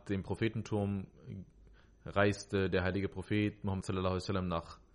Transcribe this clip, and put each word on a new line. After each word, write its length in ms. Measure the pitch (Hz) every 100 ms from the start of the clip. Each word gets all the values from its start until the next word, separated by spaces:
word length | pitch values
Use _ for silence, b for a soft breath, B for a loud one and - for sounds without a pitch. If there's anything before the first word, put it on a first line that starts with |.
| -
dem 160 | 98
Prophetentum, 880 | - 98 113 110 104 104 101 98 92 - 131 101 - - - - b b -
reiste 640 | 98 101 98 - 98 95
der 140 | 92
heilige 260 | 92 95 95
Prophet 540 | 95 - 104 104 104
Muhammad 220 | 101 95 -
sallallahu 280 | 95 92
alaihi 100 | 92
wasallam 240 | - 98 90
nach 320 | 85 - - -